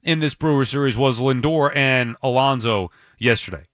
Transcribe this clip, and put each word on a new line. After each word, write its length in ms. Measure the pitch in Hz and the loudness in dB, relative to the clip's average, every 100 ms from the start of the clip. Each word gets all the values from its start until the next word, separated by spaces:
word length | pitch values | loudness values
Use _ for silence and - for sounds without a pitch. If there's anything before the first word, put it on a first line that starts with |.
in 160 | - 160 | -2 0
this 160 | 151 - | -2 -2
Brewer 300 | 160 143 135 | 0 0 0
series 320 | 139 139 113 | 0 -2 2
was 220 | 135 117 | 0 2
Lindor 560 | 131 131 135 160 143 143 | 0 0 0 2 0 0
and 400 | 135 131 120 117 | 0 0 -2 -4
Alonso 720 | 135 127 135 131 117 107 90 _ _ _ | -2 2 2 0 0 -2 -2 _ _ _
yesterday. 460 | 117 113 - 85 73 | 0 0 -2 -14 -16